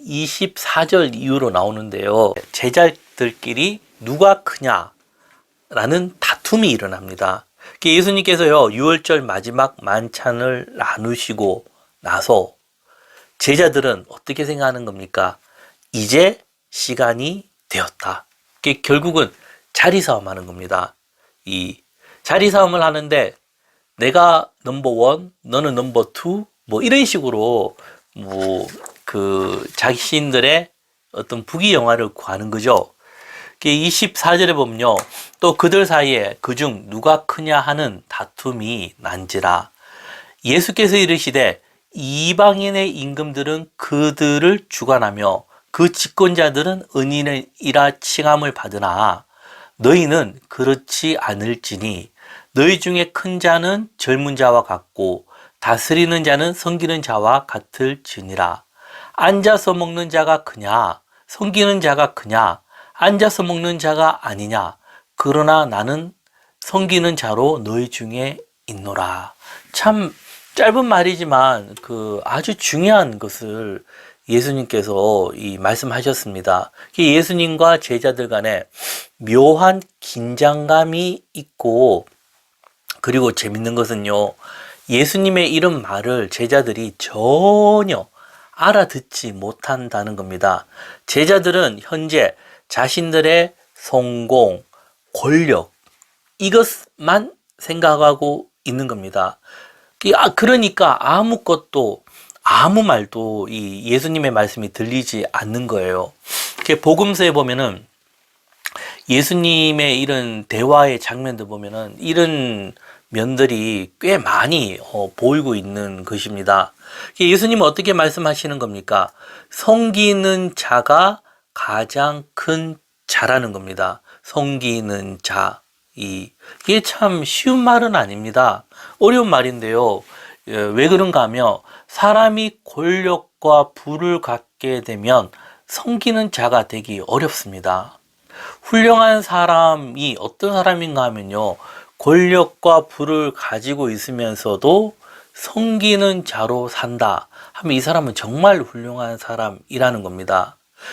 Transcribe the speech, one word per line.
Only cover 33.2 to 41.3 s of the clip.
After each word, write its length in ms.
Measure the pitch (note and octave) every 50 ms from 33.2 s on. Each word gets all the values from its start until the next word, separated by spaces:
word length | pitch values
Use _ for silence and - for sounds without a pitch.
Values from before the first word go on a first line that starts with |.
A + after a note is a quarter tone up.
| - - - - - - - _
그 80 | - D3+
이십사 680 | D3 D3+ D#3+ F3 E3 - A3 - - - - E3+ F3 F3
절에 160 | F#3+ F#3 E3
보면요. 420 | C#3+ C3 A#2 A2+ A2+ A#2+ A#2+ G#2+ F#2 - - - - - - _ _
"또 160 | - F3 E3+
그들 280 | - F3 E3 F#3 G3 G3
사이에 520 | D#3+ E3 D3+ C#3+ C#3 C3 A2+ G2+ G2 G2+ -
그중 480 | - - B2 A#2 D3 C#3 A2 G2 G#2+ G2+
누가 380 | G2+ A2+ - D#3 D#3 D#3 -
크냐 340 | - - E3 D#3 D#3 D3+ C#3+
하는 420 | B2+ D3 C#3+ D3+ D3+ A#2+ F#2+ F#2 - -
다툼이 840 | - - G#2+ - _ - - C3 B2 A2+ G#2 A2+ A#2+ A2 F2+ E2+ -
난지라. 720 | _ F2 F2+ F2 F#2 F#2+ F2+ - G2+ F#2+ F2+ F2 F2 - - _ _ _ - - - - - - - - - _ _ -
예수께서 520 | A#2+ C3+ F3 E3+ - F#3 - A3 F#3+ G3
이르시되 640 | G3+ F#3+ F3 E3+ D#3+ - C3+